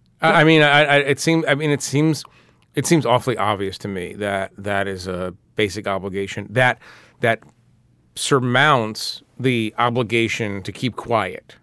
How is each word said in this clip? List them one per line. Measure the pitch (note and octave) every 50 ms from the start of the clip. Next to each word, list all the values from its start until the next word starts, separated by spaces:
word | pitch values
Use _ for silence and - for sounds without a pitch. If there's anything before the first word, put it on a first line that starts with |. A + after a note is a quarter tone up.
| _ _ _ _
I, | - D#3+ E3 E3+
I | D3+
mean, | D#3+ D#3+ D#3
I, | D3+ D3 C#3+ D3 D3+
I, | C#3 C#3+ C#3+
it | C#3 C#3 C#3 -
seems, | - D#3+ E3 E3 D3+
I | C#3+ C#3+
mean, | C#3+ D#3 D3
it | C#3+ C3+
seems, | - - C3 C#3+ D#3 D#3+ D3+ - - - _ _ _ _ _ _ _ _ -
it | C#3+ B2+
seems | - E3+ D#3 B2
awfully | A#2+ B2 B2 - C3 A#2
obvious | - G2+ G#2+ G#2+ F#2+ G2+ F#2+ F#2 -
to | - G#2
me | G2 F#2 F2 D#2 -
that | G2+ G#2 G2+ G2 F#2+ F#2+ F#2+ _
that | - G2 G2+ G2+ G2 G2 G2
is | F#2+ F#2 F2+
a | F#2 F2+ F2 F#2 F2+ F2+ _ _ _ _
basic | - G#2+ G2 F2+ G#2+ G2
obligation | G2+ G2 F#2+ F#2 G2 F2+ G2 G2 F#2+ - G#2 G2+ -
that, | G2+ B2 B2+ B2+ A2+ - - - - - _ _ _ _
that | - A2+ A2+ - - - _ _ _ _ _ _ _ _ _ _ _ _ -
surmounts | - - - C#3+ C3 B2 B2 A#2+ B2+ C#3+ D#3 C#3+ B2 A2 G#2+ A2 - - - - - - _ _ -
the | A#2+ C3 B2 A2+ A2 G#2+ -
obligation | - A#2 B2 A#2 B2+ B2 G2 A#2 A#2 A2+ G#2+ - - A2+ G2+ G2+ G2
to | F#2+ G#2
keep | F#2 - C3 B2 -
quiet. | - - - A#2 G#2+ G2 F#2 F#2 - - - - _